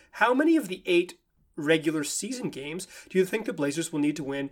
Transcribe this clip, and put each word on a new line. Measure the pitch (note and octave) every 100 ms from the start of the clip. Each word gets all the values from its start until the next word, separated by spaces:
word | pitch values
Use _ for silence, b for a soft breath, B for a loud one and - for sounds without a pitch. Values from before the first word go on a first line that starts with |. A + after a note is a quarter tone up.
| b
"How | - A3+
many | C4 D#4 D#4+
of | F#3+
the | F#3 -
eight | F3 F3+ - _ _ _ -
regular | D3 D#3+ D#3 D#3
season | C#3+ - G#3 B3 A#3+
games | C3 C#3+ F3+ - B B
do | F#3
you | F#3
think | A3+ G#3+
the |
Blazers | E3+ C#3+ D3+ D#3+
will | D3+
need | D3 D3+
to |
win | C3+ C#3 C#3